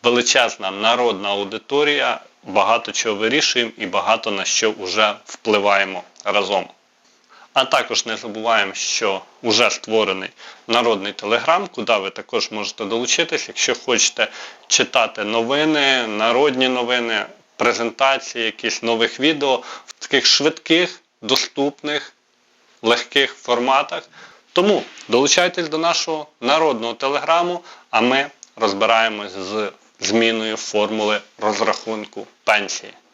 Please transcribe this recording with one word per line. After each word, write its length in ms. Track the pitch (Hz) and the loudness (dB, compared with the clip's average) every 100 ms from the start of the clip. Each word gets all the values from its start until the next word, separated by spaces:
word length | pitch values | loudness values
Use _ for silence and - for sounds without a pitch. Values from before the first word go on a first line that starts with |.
Величезна 680 | 120 120 120 139 117 - 98 | 4 2 4 2 2 0 -8
народна 580 | 98 110 120 123 98 101 | 0 0 2 2 0 -4
аудиторія, 880 | 101 98 92 - 139 147 143 123 117 - _ | -4 -4 -8 -4 0 0 0 0 -2 -8 _
багато 480 | - 98 98 117 110 | -2 2 4 2 0
чого 240 | - 117 101 | -4 -4 0
вирішуємо 560 | 110 139 151 127 117 - | 0 0 0 0 -2 -6
і 80 | 104 | -4
багато 460 | 95 90 117 117 | -2 0 0 0
на 140 | 101 92 | -4 -2
що 280 | - 110 104 | 0 0 -2
вже 340 | 92 98 107 101 - | -4 2 2 0 -12
впливаємо 800 | - - 104 101 98 98 92 - _ | -8 0 2 4 2 0 -4 -12 _
разом. 440 | 101 101 95 101 - - _ _ _ _ _ - - | -2 0 0 -2 -4 -16 _ _ _ _ _ -20 -4
А 120 | - 131 | -2 2
також 400 | 143 117 113 117 | 0 0 -4 -4
не 120 | 110 | -8
забуваємо, 560 | 120 107 113 110 98 | -8 -6 0 2 0
що 480 | 95 - - 107 95 - _ | -4 -4 -2 -2 -2 -8 _
вже 260 | 117 107 113 | -2 2 2
створений 600 | - - 110 98 95 95 _ - - - | 0 0 0 0 -2 -8 _ -20 -20 -2
народний 460 | 117 120 107 98 | 0 2 0 -4
Telegram, 540 | 98 104 117 113 170 202 | -8 -2 -2 2 0 -2
куди 300 | - 113 110 | -8 -2 -2
ви 120 | 95 | -2
також 420 | - - 113 - | -10 -6 -4 -4
можете 340 | 107 101 - 104 | -6 -8 -8 -4
долучитись, 640 | 113 127 - 165 147 - | -4 -2 -2 0 -4 -6
якщо 280 | - - 120 | -4 -2 -2
хочете 520 | - 117 - - 107 - - - - | 0 2 2 0 -4 -4 -16 -18 -2
читати 560 | - 110 131 113 - | 0 2 2 0 -2
новини, 840 | 104 117 117 143 156 151 139 131 113 | -2 -2 0 0 2 2 2 2 0
народні 600 | 104 110 120 147 127 131 | 0 2 4 2 2 0
новини, 580 | 127 120 123 117 107 104 - _ - | 0 0 0 0 -2 -4 -12 _ 0
презентації, 880 | 120 104 117 - 135 135 - 120 113 | 0 2 -4 2 2 2 -4 -4 -4
якісь 380 | - 117 - | -2 -6 -4
нових 360 | 117 113 113 - | -2 0 0 2
відео 440 | 139 151 139 123 - - - | 0 2 0 0 -2 -16 -18
в 80 | |
таких 320 | - - 135 - | -18 -2 2 4
швидких, 760 | - 143 160 - 165 180 - _ _ | 2 2 -2 0 2 2 -6 _ _
доступних, 920 | 107 131 - - 143 143 147 147 - _ _ _ _ _ _ _ | 0 0 0 -2 -2 -2 -6 -6 -8 _ _ _ _ _ _ _
легких 520 | 113 117 - 143 135 | 2 2 2 0 0
форматах. 760 | - - 120 127 135 147 - - - - - _ | -2 -2 0 2 2 0 -8 -12 -20 -20 -20 _
Тому 300 | - 196 175 - - - | 2 4 2 0 -16 0
долучайтесь 640 | 117 139 - 180 180 165 | 2 4 4 2 0 -4
до 80 | 156 | 0
нашого 500 | 170 160 - 156 147 _ | 0 0 -2 -6 -6 _
народного 520 | 123 156 160 120 117 | 0 4 4 0 -4
Телеграму, 680 | 110 135 139 151 170 175 175 - - _ | -4 -2 -2 2 2 2 -4 -10 -20 _
а 120 | 120 | 2
ми 260 | 120 135 156 _ - - | 4 2 0 _ -20 -2
розбираємось 760 | 110 98 110 113 113 104 101 | 0 2 4 4 2 -2 -10
з 400 | 95 95 107 101 - _ _ | -10 -6 -4 -6 -8 _ _
зміною 580 | 98 113 113 113 110 110 | -2 2 2 0 -4 -6
формули 640 | - 107 104 110 107 107 - - | -4 -2 0 0 0 -2 -4 -4
розрахунку 920 | 107 101 110 - - 110 104 - - _ | -4 0 -2 -2 -6 -8 -8 -14 -16 _
пенсії. 500 | - 107 98 - - - _ | 0 0 0 -8 -12 -20 _